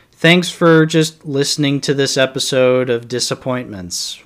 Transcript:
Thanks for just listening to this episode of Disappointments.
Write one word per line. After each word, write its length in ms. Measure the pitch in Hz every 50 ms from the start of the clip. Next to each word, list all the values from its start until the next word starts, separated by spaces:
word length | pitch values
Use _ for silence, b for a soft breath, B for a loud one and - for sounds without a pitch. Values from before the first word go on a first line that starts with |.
| b b
Thanks 380 | b _ - 165 175 180 175 -
for 360 | - - 175 165 160 160 156
just 400 | 156 165 160 156 160 - _ -
listening 560 | 156 135 139 143 - - - 147 139 143 139
to 120 | - - 139
this 240 | 139 139 131 -
episode 720 | 139 131 131 - 127 - - 143 131 127 127 127 127 127 127
of 180 | 120 117 120
Disappointments. 1120 | 117 123 120 - - 131 - - 135 127 127 123 113 104 92 90 85 - - - - - - _